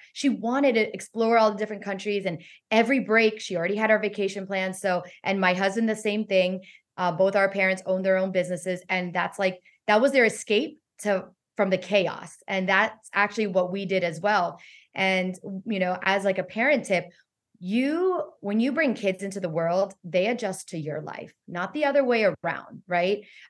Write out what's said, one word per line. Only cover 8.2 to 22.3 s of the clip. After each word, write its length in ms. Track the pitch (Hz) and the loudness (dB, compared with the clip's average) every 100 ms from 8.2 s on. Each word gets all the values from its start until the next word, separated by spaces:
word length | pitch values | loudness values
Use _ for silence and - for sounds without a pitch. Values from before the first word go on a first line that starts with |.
| 190 | 2
businesses. 500 | 185 175 180 185 180 - | 0 -2 -4 -4 -6 -4
And 260 | 185 180 | -4 -2
that's, 240 | 175 175 - | -4 -4 -2
like, 220 | 190 185 _ _ - | -2 -2 _ _ 2
that 140 | 214 | 4
was 100 | 269 | 6
their 140 | 269 | 6
escape 560 | 220 - - 214 302 - _ _ | 4 2 0 0 0 -8 _ _
to, 240 | 208 190 - _ _ - | -2 -2 -4 _ _ -2
from 140 | 190 | 0
the 80 | 185 | 0
chaos. 580 | - 202 170 - 175 - - | 0 0 0 -4 -14 -18 -6
And 200 | 190 185 | -4 2
that's 400 | 190 220 - - | 2 2 -4 -4
actually 320 | 196 208 226 208 | 0 0 0 0
what 240 | 180 180 | 0 0
we 160 | 196 190 | -4 -2
did 160 | 190 | 0
as 180 | 170 165 | -2 -2
well. 380 | 202 208 175 - - - _ | 0 2 0 -6 -20 -20 _
And, 440 | - 190 185 185 185 - 190 | -4 0 0 -2 -6 -12 -10
you 140 | 226 196 | -6 -2
know, 180 | 180 180 | -2 0
as, 220 | 190 196 | 0 0
like, 140 | 196 190 | 0 -2
a 40 | |
parent 440 | 185 220 262 269 - | -4 -2 0 0 0
tip, 180 | 180 175 _ _ _ _ _ | -2 -4 _ _ _ _ _
you, 720 | 180 226 269 330 381 359 - _ | -4 -2 0 0 0 -2 -6 _
when 180 | 202 214 | -4 0
you 140 | 262 | 0
bring 220 | 285 285 | 0 0
kids 280 | - 196 185 | 0 -4 -4
into 160 | 196 196 | -8 -6
the 80 | 180 | -6
world, 460 | 160 165 180 196 - | -2 0 0 -2 -6
they 240 | 175 180 208 | -4 -2 0
adjust 420 | 233 202 190 - | -2 -6 -8 -10
to 80 | 170 | -10
your 220 | 151 156 | -8 -8
life, 300 | 147 - 156 _ - | -10 -14 -16 _ -10
not 260 | 175 185 | -8 -6
the 120 | 302 | -2
other 180 | 285 277 | 2 2
way 200 | 254 233 202 | 2 2 2